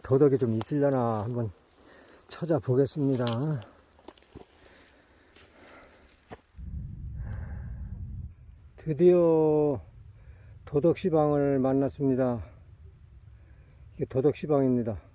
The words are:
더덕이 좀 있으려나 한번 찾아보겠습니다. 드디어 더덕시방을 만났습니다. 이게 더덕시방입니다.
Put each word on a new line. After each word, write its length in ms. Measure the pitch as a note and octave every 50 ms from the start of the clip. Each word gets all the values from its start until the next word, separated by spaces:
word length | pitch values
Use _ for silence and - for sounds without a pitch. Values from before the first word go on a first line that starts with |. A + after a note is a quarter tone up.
더덕이 360 | - - B2+ C3+ D3 C#3+ C3 B2+
좀 180 | C3 A2+ A2
있으려나 640 | A2+ A2+ - D3+ C#3+ C#3+ C#3+ C3+ C3 A#2+ A#2 A2+ G#2+
한번 320 | G2+ A#2 A#2+ A#2+ A#2 G#2 - _ _ _ _ _ - - - - - - - - _ -
찾아보겠습니다. 1300 | - - E3+ D#3 E3 C#3 - - B2+ C3 C#3 B2+ - D#3 C#3 C3+ C3+ A#2 G#2 G#2+ A#2 A#2 C#3 D#3 D#3 A#2+ - - - - _ _ _ _ _ - - - - _ _ - - _ _ _ - - - - - _ _ _ _ _ _ _ _ _ _ - - - _ - - - - - - - - _ - _ _ _ _ _ - - _ _ _ - - - - - - - - - - - - - - - - - - - - - - - - - - - - - - - - - - - - - - - - - - - - -
드디어 1000 | - D#3+ D3+ C3+ F3 F3+ F3+ F3 E3+ E3 E3 D#3 D#3 D#3 D3+ D3+ D3+ D3 C#3 G2+ - - - - - - - - - - - - - - - - -
더덕시방을 960 | - - D3 C3 E3+ D3+ - - F#3+ D#3+ D#3 D3+ D3 D3 C#3+ C#3+ C#3+ C#3 C3+
만났습니다. 840 | B2+ C3 C3+ C#3 C#3 C3+ - - C#3+ C3+ C3 B2 C3 B2+ A#2+ A2+ F#2 - - - - - - - - - - - - - - - - - - - - - - - - - - - - - -
이게 100 | - C#3+ -
더덕시방입니다. 880 | - C3 B2+ D3 C3+ - - D3+ D3+ C#3 C3+ C3 B2+ B2 A#2 A#2 G#2+ F2 - -